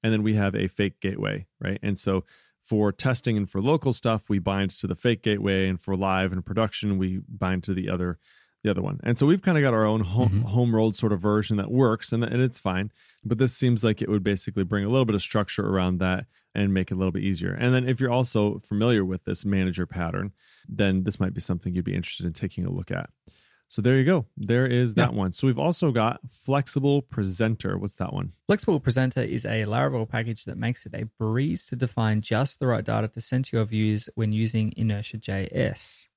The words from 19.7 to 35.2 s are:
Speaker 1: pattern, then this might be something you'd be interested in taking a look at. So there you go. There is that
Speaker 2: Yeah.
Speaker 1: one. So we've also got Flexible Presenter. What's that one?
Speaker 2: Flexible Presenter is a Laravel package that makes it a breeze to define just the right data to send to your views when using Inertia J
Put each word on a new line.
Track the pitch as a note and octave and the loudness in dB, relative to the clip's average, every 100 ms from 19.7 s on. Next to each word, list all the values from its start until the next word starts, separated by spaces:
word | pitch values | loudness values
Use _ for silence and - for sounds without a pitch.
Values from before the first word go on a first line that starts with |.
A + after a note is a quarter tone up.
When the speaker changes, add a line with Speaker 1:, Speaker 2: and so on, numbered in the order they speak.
| F2 F2 | -2 -6
Speaker 1:
pattern, | F2+ E2+ F2+ G2 - _ _ - | -4 -4 -4 -6 -10 _ _ -16
then | - G2+ F#2+ | -2 0 2
this | F#2+ G2+ | 0 -2
might | F#2+ | -2
be | - | -4
something | - F2 - | -4 -4 -2
you'd | F2+ F2 | -4 -2
be | F#2+ | -4
interested | E2+ - F2 | -6 -6 -6
in | |
taking | E2 F#2+ - F2+ | -6 -8 -6 -6
a | |
look | F2+ F2+ | -6 -6
at. | - - _ - - _ _ _ | -6 -8 _ -20 -20 _ _ _
So | - | -2
there | G#2+ C3+ | 2 4
you | C3 | 4
go. | F3+ A#2 - | 2 0 -8
There | G2+ A#2 B2+ | 0 2 2
is | A#2+ B2 | 2 2
that | G#2 A#2+ | 2 2
Speaker 2:
Yeah. | A2+ | 2
Speaker 1:
one. | F#2 | -2
So | - C3+ | 2 0
we've | B2 | 2
also | D3 F3 E3 | 2 2 2
got | A#2+ A2 - - | 4 2 0 -10
Flexible | - - C#3 C#3 - C#3 C#3+ | -14 -2 0 0 0 2 2
Presenter. | C3+ - G2 F2+ A2+ A2+ F#2+ F#2+ | 0 -2 -2 0 0 0 -2 -4
What's | G2+ - | -4 -6
that | F#2 | -6
one? | F#2+ F#2 - _ | -4 -8 -10 _
Speaker 2:
Flexible | G#3 - E3 | 0 2 0
Presenter | - B2 C3 B2+ | 2 2 2 0
is | A#2 A#2 | -2 -2
a | A2+ A2 | -2 -2
Laravel | G#2+ A2+ C#3 C3 A2 | 0 0 0 0 -2
package | A#2 A2+ A2 - | -4 -4 -6 -8
that | - | -6
makes | A2+ B2 - | -4 -4 -8
it | - | -8
a | |
breeze | A2 _ A2 A2+ C#3+ E3+ - | -8 _ -2 0 0 -2 -6
to | B2+ | -4
define | B2 - A2 G#2+ | -2 0 2 2
just | G#2 A2 - - | 0 0 0 0
the | C3 | 0
right | A2+ G#2 | 0 0
data | A2 A2 | -2 -2
to | - | -6
send | - B2+ C3 | -4 -2 0
to | A#2 | 0
your | G#2+ | 0
views | A2 G#2+ G#2 - - | 2 2 0 -2 -2
when | A2 | 0
using | G#2+ A2 A2 G#2+ - | 0 0 0 -2 0
Inertia | A2 G#2 G#2 | -2 -2 -6
J | G#2+ | -10